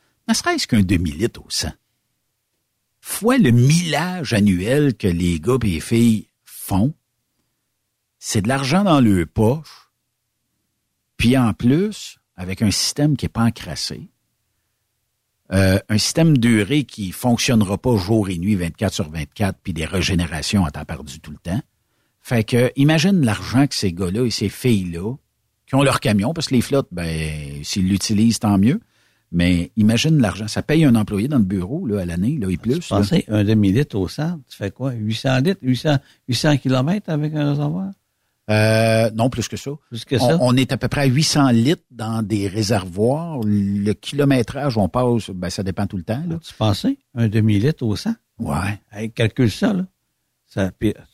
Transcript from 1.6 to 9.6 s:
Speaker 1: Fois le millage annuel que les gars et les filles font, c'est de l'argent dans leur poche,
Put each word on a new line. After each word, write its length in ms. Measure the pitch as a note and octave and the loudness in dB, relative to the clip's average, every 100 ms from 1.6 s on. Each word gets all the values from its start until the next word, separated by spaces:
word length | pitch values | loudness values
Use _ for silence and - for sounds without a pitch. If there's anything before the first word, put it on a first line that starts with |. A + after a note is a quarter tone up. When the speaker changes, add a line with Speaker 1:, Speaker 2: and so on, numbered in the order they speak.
| D#2 - _ _ _ _ _ _ _ _ _ _ _ _ | -6 -10 _ _ _ _ _ _ _ _ _ _ _ _
Speaker 1:
Fois 380 | - - G#3+ C4+ | -12 -4 0 4
le 120 | D3+ | 4
millage 840 | A#2 B2+ D#3+ F3 D3 F3 F3+ C3+ | 6 4 4 0 -2 -4 -6 -2
annuel 640 | A2 G2+ F2+ G2 C#3 D3 A#2+ | 2 2 2 0 2 2 0
que 100 | G2+ | -2
les 300 | E2+ F2+ E2+ | 0 0 0
gars 180 | E2+ B2+ | 0 0
et 40 | A2 | 0
les 140 | E2 | -4
filles 480 | - A#2 A#2 A2 - _ | 0 2 4 2 -2 _
font, 500 | _ - - F#2+ B2 - _ _ _ _ _ _ _ _ _ _ _ _ | _ -16 -4 0 0 -2 _ _ _ _ _ _ _ _ _ _ _ _
c'est 220 | - A2 | -6 -2
de 80 | G2 | 0
l'argent 360 | C3+ C3+ F3 | -2 0 2
dans 160 | G3+ D3 | 4 4
leur 260 | A#2 F#2 E2 | 4 4 0
poche, 600 | - A2 D3+ | 0 0 0